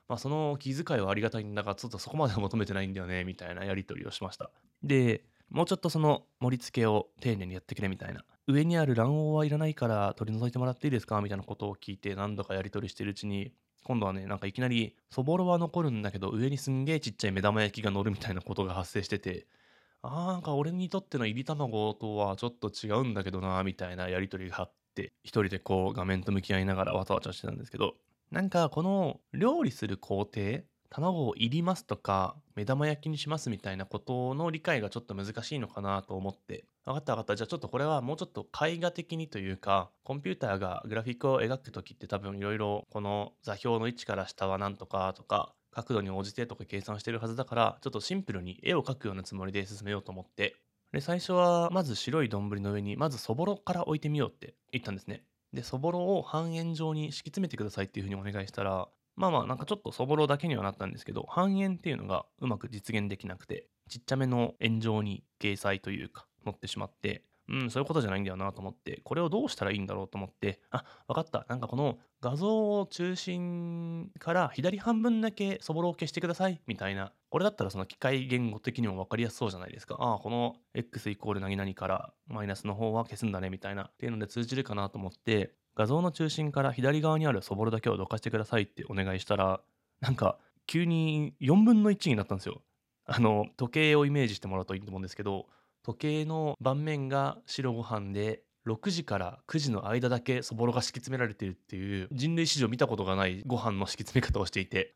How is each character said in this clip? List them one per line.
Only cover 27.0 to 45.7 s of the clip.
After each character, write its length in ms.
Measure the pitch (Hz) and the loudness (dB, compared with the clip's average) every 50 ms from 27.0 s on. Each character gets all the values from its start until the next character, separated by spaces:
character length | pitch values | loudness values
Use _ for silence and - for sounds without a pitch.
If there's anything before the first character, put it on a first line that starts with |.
| 95 | 0
ち 60 | - 98 | 2 0
ゃ 20 | |
わ 60 | - | 0
ち 80 | - - | 0 -2
ゃ 40 | 98 | -6
し 80 | - | -6
て 60 | - | -6
た 60 | 107 107 | -6 -6
ん 60 | - | -8
で 60 | - | -8
す 60 | - | -8
け 80 | - 98 | -2 0
ど、 160 | 101 98 - - _ _ _ _ _ _ | 0 0 0 -2 _ _ _ _ _ _
な 100 | - 175 | -2 -2
ん 100 | 196 190 | 0 2
か 180 | - 175 165 143 | 4 4 4 4
こ 120 | - 160 165 | 2 0 0
の 380 | 190 196 196 180 143 - - _ _ - | 2 2 2 2 0 -2 -4 _ _ -2
料 300 | 135 190 240 302 349 294 | 2 2 4 4 4 2
理 80 | - | 0
す 160 | - - - | -2 -2 -4
る 120 | 98 95 - | -4 -4 -4
工 220 | - - 104 98 | -4 -2 0 0
程、 420 | 104 104 - 110 101 101 120 156 - _ _ _ _ - - | 0 -2 -2 -4 -2 -2 -2 -4 -6 _ _ _ _ -12 -6
卵 340 | 135 156 185 185 165 139 | -2 0 0 2 2 0
を 80 | 113 - | 0 0
い 120 | - 113 117 | 2 0 2
り 140 | 135 165 170 | 2 2 2
ま 120 | 180 185 | 2 0
す 120 | - - | 0 -2
と 100 | - 104 | -6 -6
か、 400 | - - - 98 95 92 - - - - _ - | -4 0 2 2 2 2 0 -2 -6 -18 _ -8
目 120 | 104 104 | -4 -2
玉 200 | 113 131 139 147 | 0 0 2 2
焼 160 | 151 151 143 - | 0 0 -2 -4
き 60 | 156 | -6
に 80 | 156 | -6
し 140 | 143 - 143 | -4 -4 -4
ま 80 | 156 151 | -4 -4
す 100 | - 127 | -2 -4
み 100 | 107 95 | -4 -4
た 140 | - 101 95 | -4 -6 -6
い 60 | 95 | -6
な 80 | 95 | -6
こ 120 | - - 101 | -6 -8 -8
と 360 | - - 127 123 123 127 135 | -6 -4 -2 -2 -2 -2 -2
の 160 | 147 165 170 | -2 -2 -2
理 100 | 156 156 | -4 -2
解 220 | - 180 160 123 104 | 0 0 0 2 0
が 80 | 101 | -2
ち 80 | - 120 | -4 -6
ょ 20 | |
っ 20 | 117 | -8
と 100 | - 101 | -6 -6
難 280 | 98 98 107 110 117 113 | -6 -6 -6 -6 -8 -6
し 140 | - 151 | -6 -4
い 20 | 143 | -4
の 80 | 110 | -4
か 140 | 101 - 104 | -6 -6 -4
な 220 | 101 98 98 98 95 | -2 0 0 0 -2
と 140 | - 98 | -4 -6
思 140 | 95 95 98 | -4 -4 -4
っ 60 | 98 | -6
て、 300 | - _ - - - - _ _ _ - | -8 _ -12 -12 -12 -12 _ _ _ -8
「わ 100 | 131 131 | -6 -6
か 60 | 151 | -4
っ 20 | 143 | -2
た 100 | - 117 | -2 -2
わ 40 | 113 | 0
か 40 | 110 | 0
っ 20 | |
た。 120 | - 107 | 0 -2
じ 60 | 104 117 | -2 -2
ゃ 20 | |
あ 20 | |
ち 80 | - 170 | -4 -6
ょ 20 | |
っ 40 | 156 | -6
と 80 | - 113 | -6 -4
こ 100 | - 127 | -2 -2
れ 60 | 143 | 0
は 180 | 156 156 139 120 | 0 0 0 0
も 120 | 127 156 | -2 -4
う 20 | - | -6
ち 60 | - | -6
ょ 20 | |
っ 40 | - | -8
と 160 | - 110 107 - - - | -10 -10 -12 -10 -4 -2
絵 160 | 151 160 170 170 | 0 0 0 0
画 140 | 175 175 175 | -2 -2 -2
的 240 | - 170 - 165 | -4 -6 -6 -6
に 120 | 160 160 147 | -6 -6 -6
と 100 | - 104 | -6 -6
い 140 | 95 95 95 | -4 -4 -4
う 40 | |
か、 340 | - - 101 98 95 90 - _ _ - | -2 2 4 4 4 4 0 _ _ -10
コ 120 | - 135 | -8 -6
ン 60 | 147 139 | -4 -4
ピ 100 | - 139 | -4 -4
ュ 20 | |
ー 40 | - | -2
タ 180 | - 110 98 | 0 0 0
ー 20 | 95 | 0
が 240 | 101 92 90 - - | 0 -2 -4 -4 -6
グ 100 | 113 107 | -4 -4
ラ 60 | 113 113 | -4 -2
フ 80 | 123 | -4
ィ 40 | 120 | -4
ッ 40 | 120 | 0
ク 120 | - 110 | 2 4
を 100 | 107 104 | 4 4
描 160 | 110 113 131 | 4 2 0
く 140 | 135 - - | -2 -6 -10
と 120 | - 98 92 | -12 -12 -12
き 120 | - - | -14 -14
っ 20 | |
て 100 | - - | -16 -8
多 120 | - 104 98 | -4 -4 -4
分 180 | 101 98 101 | -2 -4 -6
い 40 | 98 101 | -4 -2
ろ 120 | 104 107 | -2 0
い 40 | 107 | 0
ろ 280 | 107 104 104 104 - - | 0 0 0 -2 -4 -6
こ 100 | - 107 | -6 -6
の 320 | 104 101 101 104 104 101 - _ - | -4 -2 -2 -2 -2 -4 -8 _ -8
座 140 | 113 101 | -6 -6
標 220 | 98 - 123 117 113 | -2 0 0 2 2
の 100 | 113 120 | 2 -2
位 40 | 120 | -4
置 120 | - - | -4 -6
か 120 | - 101 | -4 -2
ら 120 | 95 92 - | -2 -4 -4
下 200 | - - 98 95 | -6 -4 -2 0
は 100 | 95 95 | 0 0
な 100 | 101 101 | 0 -2
ん 80 | 98 | -4
と 100 | - 95 | -6 -8
か 280 | - - 98 95 95 92 | -4 -2 0 0 -2 -2
と 80 | - - | -4 -4
か、 320 | - 104 95 76 - - _ _ _ | 0 0 0 0 -2 -8 _ _ _